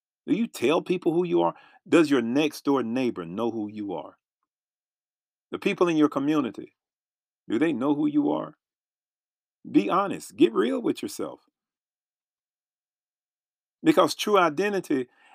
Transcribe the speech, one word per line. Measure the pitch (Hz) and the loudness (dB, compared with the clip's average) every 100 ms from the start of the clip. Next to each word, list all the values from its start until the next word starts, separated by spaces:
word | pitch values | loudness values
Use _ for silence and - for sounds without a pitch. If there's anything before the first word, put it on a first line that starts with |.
| _ _ - | _ _ -2
Do | |
you | 175 233 | -2 -2
tell | - 123 175 | -2 0 0
people | 170 180 170 | 0 -2 0
who | 165 | 0
you | 175 170 | 0 2
are? | 170 - - _ - | 0 -2 -16 _ 2
Does | 170 147 | 4 4
your | 139 | 2
next | 113 135 156 - | 2 0 0 -2
door | 147 135 | -2 0
neighbor | 113 127 123 92 | 0 -2 -2 -4
know | 82 98 117 | -8 -4 -4
who | 110 104 | -4 -8
you | 107 101 | -8 -8
are? | 82 95 - _ _ _ _ _ _ _ _ _ _ _ _ - | -8 -12 -20 _ _ _ _ _ _ _ _ _ _ _ _ -14
The | - | -6
people | 196 185 175 | -2 0 2
in | 160 | 2
your | 147 | 2
community, | 143 143 156 120 - - _ _ _ _ _ _ _ - | 0 -2 -2 -2 -8 -16 _ _ _ _ _ _ _ -4
do | 110 | 0
they | 165 | 0
know | 120 143 | 0 -2
who | 147 151 | 0 0
you | 147 147 | 0 0
are? | 151 156 - _ _ _ _ _ _ _ _ _ _ - | -2 -6 -14 _ _ _ _ _ _ _ _ _ _ 0
Be | - - | 0 2
honest. | 180 196 92 - | 0 -2 -6 -6
Get | - 190 | 2 2
real | 208 233 262 | 2 0 0
with | 196 - | -2 -4
yourself. | 101 - 67 64 _ _ _ _ _ _ _ _ _ _ _ _ _ _ _ _ _ _ _ _ _ _ _ _ | -6 -8 -10 -12 _ _ _ _ _ _ _ _ _ _ _ _ _ _ _ _ _ _ _ _ _ _ _ _
Because | 160 185 160 | 2 4 4
true | - 214 202 | 0 2 4
identity | 165 147 202 196 - 139 127 _ _ | 4 2 -2 -2 -2 -2 -4 _ _